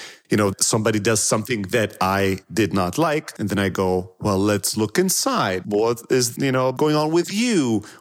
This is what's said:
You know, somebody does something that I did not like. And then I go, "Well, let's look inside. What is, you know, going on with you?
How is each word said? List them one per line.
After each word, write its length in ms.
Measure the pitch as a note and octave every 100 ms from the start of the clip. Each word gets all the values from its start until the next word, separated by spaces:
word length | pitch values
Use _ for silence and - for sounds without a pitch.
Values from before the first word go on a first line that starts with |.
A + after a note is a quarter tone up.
| - - -
You 60 | -
know, 160 | G2+ F#2+
somebody 400 | - A#2 A2 G#2+
does 200 | G2+ A2
something 420 | - A2+ G#2+ A#2 F#2
that 260 | A#2 G#2 -
I 380 | F#2+ G2 G2 F#2+ -
did 200 | F2 G2
not 240 | F#2+ F2 F2+
like. 360 | E3 D3 - -
And 80 | G#2
then 100 | G#2
I 120 | G2
go, 420 | F2 F#2 F#2 F#2 -
"Well, 180 | G2+ F#2+
let's 380 | G#2 G#2 - G#2+
look 220 | G#2+ -
inside. 640 | F#3+ - C4+ A#3+ A2+ F#2 F#2
What 360 | G#2 A2+ A#2+ -
is, 280 | B2+ A#2 A#2
you 140 | C3+
know, 180 | C3 C3
going 240 | C3 D3+
on 160 | D3+ D#3
with 240 | E3+ F3
you? 480 | G3+ B3 G3+ B2+ G#2+ - -